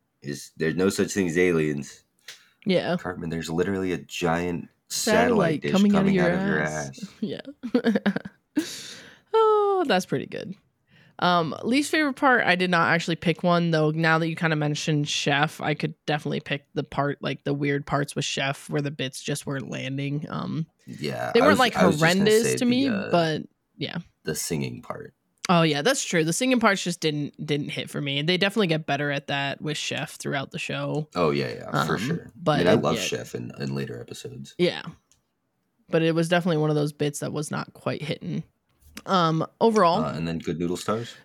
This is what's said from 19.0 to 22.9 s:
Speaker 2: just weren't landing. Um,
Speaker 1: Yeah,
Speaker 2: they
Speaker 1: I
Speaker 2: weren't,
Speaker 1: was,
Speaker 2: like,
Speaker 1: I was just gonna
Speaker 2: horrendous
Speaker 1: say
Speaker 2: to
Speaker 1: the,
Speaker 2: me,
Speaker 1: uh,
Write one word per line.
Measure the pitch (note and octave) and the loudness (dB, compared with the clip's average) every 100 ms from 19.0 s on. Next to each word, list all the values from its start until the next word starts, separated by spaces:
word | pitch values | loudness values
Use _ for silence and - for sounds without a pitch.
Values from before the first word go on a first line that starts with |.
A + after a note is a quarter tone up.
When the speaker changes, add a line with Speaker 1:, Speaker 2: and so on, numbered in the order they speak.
| C3 - | -6 -6
Speaker 2:
just | - - - | -6 -6 -6
weren't | C3+ - | -8 -6
landing. | - C3 C3+ C#3 C#3+ - | -8 -6 -4 -4 -4 -4
Um, | - - C#3 D#3+ _ - | -6 -4 -4 -6 _ -18
Speaker 1:
Yeah, | - - - - | -8 -6 -4 0
Speaker 2:
they | A#3 | 2
Speaker 1:
I | |
Speaker 2:
weren't, | C#4+ | 2
Speaker 1:
was, | C#4+ | 4
Speaker 2:
like, | B3 - | 2 4
Speaker 1:
I | F3+ | 2
was | D3+ | 4
just | |
gonna | D#3+ F#3+ | 4 4
Speaker 2:
horrendous | G3+ G#3+ | 4 4
Speaker 1:
say | A#3 | 4
Speaker 2:
to | - | 2
Speaker 1:
the, | B3 | 2
Speaker 2:
me, | B3 | 2
Speaker 1:
uh, | C#4 | 2